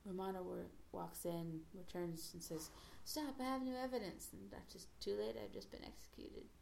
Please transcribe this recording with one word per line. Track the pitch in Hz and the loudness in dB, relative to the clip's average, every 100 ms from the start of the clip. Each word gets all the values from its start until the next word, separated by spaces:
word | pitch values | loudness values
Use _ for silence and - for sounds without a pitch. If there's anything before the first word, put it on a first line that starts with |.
Romana | 202 185 190 185 | 0 0 2 2
wor-, | 180 180 175 - - | 0 0 -2 -8 -6
walks | 185 170 - 175 | -2 -2 0 2
in, | 170 165 160 160 190 | 2 2 0 -4 -8
returns | 175 180 175 165 - | -2 2 2 2 -2
and | 175 | -4
says, | - 160 - - - - - | -2 -2 -2 -8 -10 -6 0
"Stop, | 311 294 262 | 2 2 2
I | |
have | 254 262 | 4 6
new | 254 254 | 4 4
evidence." | 254 247 196 160 - | 4 4 2 -2 -6
And | - 196 | -6 -6
that's | 196 175 | -8 -8
just | 185 - - | -10 -10 -2
too | 202 202 | 4 6
late, | 214 226 | 4 2
I've | 202 | -2
just | 202 196 | -4 -6
been | - - | -6 -6
executed. | - - - - - - - | -8 -10 -8 -6 -6 -8 -12